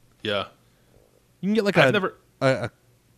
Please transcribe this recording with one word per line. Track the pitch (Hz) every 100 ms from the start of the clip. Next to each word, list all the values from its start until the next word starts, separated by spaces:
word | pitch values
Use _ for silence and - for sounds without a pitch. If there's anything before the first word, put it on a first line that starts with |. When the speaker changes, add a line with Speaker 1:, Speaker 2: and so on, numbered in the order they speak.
| _ _
Speaker 1:
Yeah. | 107 101 92 _ _ _ _ _ _ _ _ _
Speaker 2:
You | 185
can |
get, | 220 202
like, | 185
Speaker 1:
I've | 135
Speaker 2:
a, |
Speaker 1:
never | 202 185 - _ -
Speaker 2:
a, | 135
a, | 127 117 - _ _ _